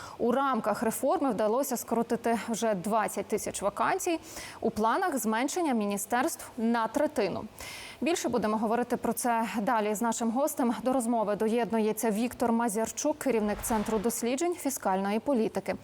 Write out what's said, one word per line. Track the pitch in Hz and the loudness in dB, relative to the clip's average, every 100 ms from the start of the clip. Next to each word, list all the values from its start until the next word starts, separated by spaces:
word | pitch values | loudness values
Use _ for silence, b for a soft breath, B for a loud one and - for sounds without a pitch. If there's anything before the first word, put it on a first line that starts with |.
| B B | B B
у | 233 | 2
рамках | 247 277 226 208 208 | 4 2 2 0 0
реформи | 226 - 269 359 277 | 0 0 0 2 2
вдалося | 202 214 240 277 233 | 2 2 2 0 -4
скоротити | - 233 226 233 233 226 233 | -2 0 0 0 0 0 -2
вже | 214 226 | -2 0
двадцять | 196 196 220 190 202 196 | 0 0 0 0 -4 -4
тисяч | 214 - - | -4 -4 -4
вакансій. | 196 - 233 370 359 320 - B B B | -2 0 0 0 0 -2 -4 B B B
У | 233 | -4
планах | 208 226 311 370 269 | 0 2 2 0 0
зменшення | 220 220 277 359 320 | 0 0 0 0 0
міністерств | 226 202 202 - 240 320 - - - | 0 0 -2 -2 0 0 -4 -10 -2
на | 226 233 220 | 0 2 0
третину. | 285 294 262 190 - 214 - B B B B | 2 0 2 0 -2 -8 -12 B B B B
Більше | 254 370 302 | 0 0 0
будемо | 233 214 214 | 0 0 0
говорити | 220 240 240 240 | 2 0 0 -2
про | 247 | -2
це | 220 247 226 220 208 | 0 0 0 0 0
далі | 202 226 208 | 2 2 2
з | 208 | 0
нашим | 233 220 233 | 0 0 0
гостем. | 233 302 294 240 233 | 2 0 2 0 2
До | 262 | 2
розмови | 269 233 233 208 208 | 2 2 2 2 2
доєднується | 220 240 220 226 214 214 233 | 2 2 2 2 2 2 0
Віктор | 202 240 - 240 | 2 0 0 2
Мазярчук, | 233 233 208 226 - 294 302 | 2 2 0 -2 0 -2 0
керівник | 269 226 208 202 | 0 2 2 0
Центру | - 214 208 214 | 0 0 0 0
досліджень | 233 - 233 269 349 | 0 0 -2 0 0
фіскальної | 339 277 - 202 190 196 214 | -2 -2 -2 0 0 0 0
політики. | 285 247 220 196 190 185 | 2 2 2 -2 -4 -6